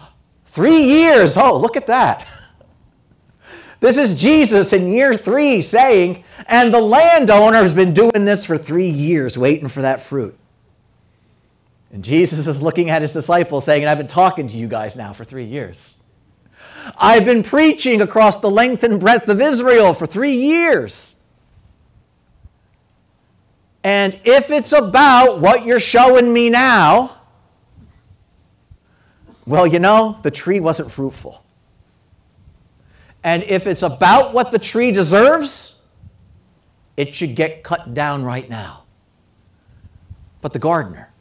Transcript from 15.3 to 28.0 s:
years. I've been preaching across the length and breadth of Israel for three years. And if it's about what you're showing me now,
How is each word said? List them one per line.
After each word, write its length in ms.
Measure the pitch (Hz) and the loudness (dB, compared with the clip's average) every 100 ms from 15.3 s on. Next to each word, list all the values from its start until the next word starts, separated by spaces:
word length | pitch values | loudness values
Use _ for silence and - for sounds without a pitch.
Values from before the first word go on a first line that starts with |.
| 131 | -18
years. 520 | 113 139 98 87 - _ _ _ _ _ _ _ - - - - | -14 -14 -14 -18 -20 _ _ _ _ _ _ _ -20 -20 -20 -2
I've 260 | 190 226 | 2 2
been 180 | 202 240 | 2 0
preaching 600 | - 277 311 - 262 220 | 0 0 2 0 -2 -2
across 360 | 208 220 214 208 | 0 2 2 2
the 120 | 208 | -2
length 320 | 208 247 240 | 0 0 -2
and 180 | 233 202 | -2 0
breadth 280 | 190 240 233 | 0 0 0
of 120 | 202 | 0
Israel 540 | 294 247 247 240 196 | 0 0 2 4 4
for 100 | 160 160 | 0 -6
three 300 | 196 285 247 | -6 -4 -2
years. 800 | 277 330 339 208 107 - - _ _ _ _ _ _ _ _ _ _ _ _ _ - _ _ _ _ _ _ _ _ _ _ _ _ _ | 0 0 0 -2 -4 -14 -20 _ _ _ _ _ _ _ _ _ _ _ _ _ -20 _ _ _ _ _ _ _ _ _ _ _ _ _
And 340 | 196 202 196 190 | -4 -2 -2 -2
if 260 | 233 269 - | 2 4 2
it's 220 | 294 - | -2 0
about 680 | 302 208 226 285 247 254 180 | 0 2 2 4 6 4 2
what 240 | 175 254 | 2 2
you're 160 | 233 240 | 0 -2
showing 520 | - 233 262 254 240 | 0 4 6 6 4
me 180 | 233 233 | 2 2
now, 680 | 240 262 220 156 208 254 - _ _ _ _ _ _ _ _ | 2 2 2 4 2 0 -8 _ _ _ _ _ _ _ _